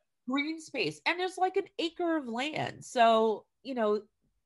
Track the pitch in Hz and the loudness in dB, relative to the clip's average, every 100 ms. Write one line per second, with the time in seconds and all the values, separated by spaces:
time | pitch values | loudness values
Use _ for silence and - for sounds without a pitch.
0 | _ _ - 269 294 320 311 262 156 156 | _ _ -4 -4 -2 -6 -8 -4 -4 -4
1 | 294 339 359 349 370 381 359 - 330 - | -4 -2 -4 0 0 0 -4 -4 -6 -2
2 | 339 320 247 226 285 285 127 131 - 254 | -2 -2 -2 -6 -4 -4 -6 -8 -2 4
3 | 233 226 220 208 - _ 240 247 214 208 | 6 6 4 0 -6 _ -8 -2 0 0
4 | 214 _ _ _ | -4 _ _ _